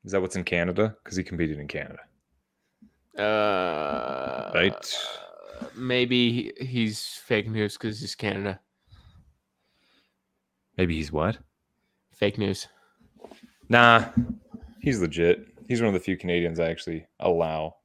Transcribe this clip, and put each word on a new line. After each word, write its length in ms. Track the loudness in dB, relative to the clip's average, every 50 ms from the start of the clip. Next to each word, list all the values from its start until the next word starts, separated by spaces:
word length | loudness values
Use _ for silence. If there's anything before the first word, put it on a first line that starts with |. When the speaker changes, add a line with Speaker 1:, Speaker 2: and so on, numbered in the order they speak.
| -8
Speaker 1:
Is 80 | -2
that 80 | -2 -2
what's 160 | -2 -2 -4
in 80 | -6 -4
Canada? 520 | -2 0 0 0 0 0 0 0 0 -2 _ _
'Cause 120 | -8 -6
he 80 | -6 -6
competed 340 | -6 -4 -4 -2 -2 -4 -8
in 80 | -10 -10
Canada. 300 | -10 -10 -10 -10 -14 -20 -20 _ _ _ _ _ _ _ _ _ _ _ _ _ _ _ -20 _ _ _ _ _ _ -2
Speaker 2:
Uh, 1300 | 0 0 2 2 2 2 2 2 0 0 -2 -2 -2 -2 -4 -4 -4 -4 -6 -6 -6 -6 -6 -6 -8 -2 2
Speaker 1:
Right. 440 | 2 2 2 2 -2 -10 -8 -8 -8 -8 -8 -12 -14 -16 -18 -20 -20 -20 -20 -16 -14 -14 -14 -12
Speaker 2:
maybe 800 | -8 -4 0 2 2 2 4 4 4 4 4 2 -2 -4 -6 -10 -10
he, 60 | -10
he's 420 | -4 -2 0 0 0 -2 -6 -10 -12 -14 -16 -4
fake 240 | 0 0 0 0 -2
news 280 | -2 -2 -2 -2 -4
'cause 240 | -6 -8 -8 -6 -6
he's 140 | -10 -12 -10
Canada. 460 | -6 -4 -4 -4 -2 -4 -6 -6 -8 _ _ _ _ _ _ -20 -20 _ -20 _ -20 _ _ _ _ _ _ _ _ _ _ _ _ _ _ _ _ _ _ _ _ _ _ _ _ _ _ _ _ _ _ _
Speaker 1:
Maybe 180 | 0 2 2 2
he's 160 | -2 -4 -2
what? 260 | -2 0 0 0 -2 -4 -12 _ _ _ _ _ _ _ _ _ _ _ _ _
Speaker 2:
Fake 260 | _ _ 0 0 0 0
news. 300 | -2 -2 -2 -4 -8 -16 _ _ _ _ _ _ _ _ _ _ -20 -20 -20 -20 -20 -20 _ _ -2 4
Speaker 1:
Nah, 400 | 6 8 10 10 10 8 6 2 0 -2 0 0 -6 -12 _ _ -20 -20 -20 -20 -18 -4
he's 200 | -2 -2 0 2
legit. 460 | 0 0 2 2 4 4 4 2 0 -20 _ -20 -6 -2
He's 120 | 0 2
one 80 | 2 2
of 60 | 2
the 60 | 2
few 160 | 0 -2 -4
Canadians 420 | -4 -2 0 0 2 0 0 0 0
I 80 | -2 -2
actually 380 | -2 -4 -6 -8 -8 -8 -10 _ _ _
allow 560 | 0 2 2 2 2 0 -2 -4 -6 -6 -10 _